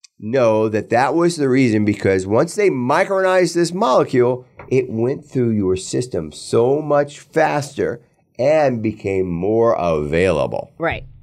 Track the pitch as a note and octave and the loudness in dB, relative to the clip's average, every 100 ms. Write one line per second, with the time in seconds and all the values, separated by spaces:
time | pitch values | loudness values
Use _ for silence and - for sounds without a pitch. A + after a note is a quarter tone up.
0 | - - G#2+ C3 A#2 A2 A2 G#2 - A#2 | -20 -14 -4 0 2 2 0 -2 0 0
1 | C3+ D#3 E3+ E3+ C3+ B2+ B2+ G#2+ G#2 G2+ | 2 2 0 0 0 2 4 2 2 2
2 | G2+ F#2+ F#2 A2 E3+ G#3 G3+ C#3 B2 D#3 | 2 0 2 0 0 0 0 0 0 0
3 | F#3+ G3 F#3+ F#3 F3 E3+ E3+ F3 A#3+ A3+ | 0 0 2 2 2 0 -2 0 0 2
4 | C#3+ C3 B2 B2+ - - - C3 - A2 | 2 2 2 0 -8 -16 -2 -2 -2 -2
5 | A#2+ D3+ - C3+ A#2+ G#2+ F#2+ F#2 - C3 | -4 -4 -6 -2 0 0 0 -2 -2 -6
6 | B2+ F#2 D#2 - - A#2 A#2+ C#3+ D3+ D3 | -4 -6 -8 -12 -2 0 2 0 0 0
7 | C#3+ - - D#3+ D3+ D3 C#3 - - A#2+ | 0 -6 -6 -2 0 -2 -6 -4 -6 -6
8 | _ _ _ - C3 D#3 C#3+ A#2 A2 G2+ | _ _ _ -4 0 2 2 0 -4 -4
9 | G2+ F#2+ F#2 E2+ F#2+ A2 A2+ - E2+ D#2+ | -4 -2 -2 -2 0 2 2 2 0 0
10 | D2 E2 F#2+ D2+ C2 - - - D#3+ A#2 | 0 2 2 2 -2 -4 -10 -6 -6 -6
11 | - - | -12 -20